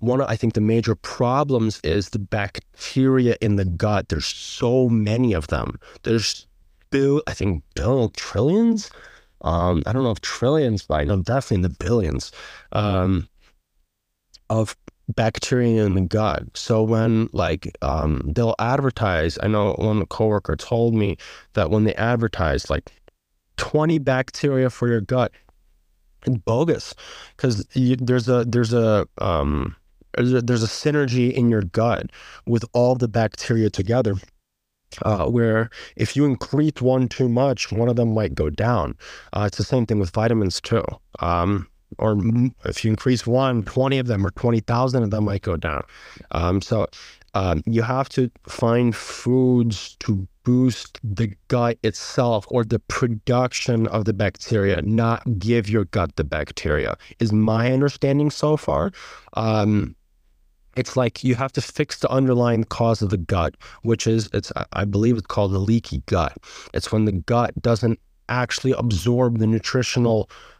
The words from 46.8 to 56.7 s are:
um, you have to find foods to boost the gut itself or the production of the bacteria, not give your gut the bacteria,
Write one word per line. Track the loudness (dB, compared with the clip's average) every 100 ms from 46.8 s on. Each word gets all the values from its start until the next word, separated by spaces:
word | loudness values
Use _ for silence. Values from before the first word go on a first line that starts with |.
| -2 -6 -20 -20 _
um, | -2 0 0 0
you | 0
have | 0 -2 -2
to | 0 -2 _ -14
find | -2 2 4 2 0
foods | -8 -6 0 2 4 4 2 -2 -10 -10
to | -2 -2 -4 _
boost | 0 4 2 0 -10 -10
the | -8 -4 -4 -4 -4
gut | 0 0 0
itself | -2 -2 -6 0 2 0 0
or | -2
the | 0 -2
production | -2 -2 -2 -2 0 0 0 -2 0 0 0
of | 0
the | -2
bacteria, | 0 -2 -4 -2 2 2 2
not | 0 2 2 0 -2 -4
give | 0 0 2
your | 0 0
gut | -2 -2 -2
the |
bacteria, | -4 -4 -6 -6 -2